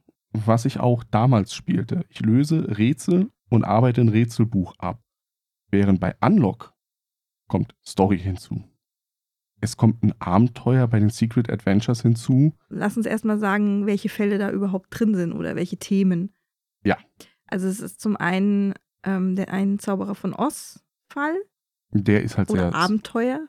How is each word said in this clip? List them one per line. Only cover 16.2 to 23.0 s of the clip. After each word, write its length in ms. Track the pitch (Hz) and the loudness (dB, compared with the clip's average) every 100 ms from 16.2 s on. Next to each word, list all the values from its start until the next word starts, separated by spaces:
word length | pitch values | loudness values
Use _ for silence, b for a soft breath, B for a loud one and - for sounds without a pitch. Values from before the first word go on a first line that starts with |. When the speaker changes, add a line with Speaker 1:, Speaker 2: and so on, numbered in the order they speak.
| 190 - _ _ _ _ | -4 -10 _ _ _ _
Speaker 1:
Ja. 120 | - - _ _ B B _ | -2 -2 _ _ B B _
Speaker 2:
Also 200 | 196 185 | -4 -4
es 120 | 196 | -6
ist 200 | 185 - | -8 -8
zum 160 | 214 196 | -4 -2
einen, 580 | 170 185 202 202 196 - _ _ | -2 0 0 0 0 -4 _ _
ähm, 320 | - 190 185 185 | -4 -2 0 -2
der 160 | 190 | -4
ein 260 | 185 196 202 | -2 -2 -2
Zauberer 360 | - 196 196 | -2 -4 -4
von 180 | 196 - | -6 -6
Oz 480 | - 262 - - - _ _ _ | -4 -4 -4 -12 -20 _ _ _
Fall. 240 | - 294 339 415 _ _ _ _ | -6 -4 -4 -8 _ _ _ _
Speaker 1:
Der 300 | 104 101 104 | -2 2 2
ist 160 | 90 - | 0 -2
halt 120 | 95 | -2
Speaker 2:
Oder 200 | 92 90 | 0 -2
Speaker 1:
sehr 40 | |
Speaker 2:
Abenteuer. 640 | 117 180 214 | 0 0 -2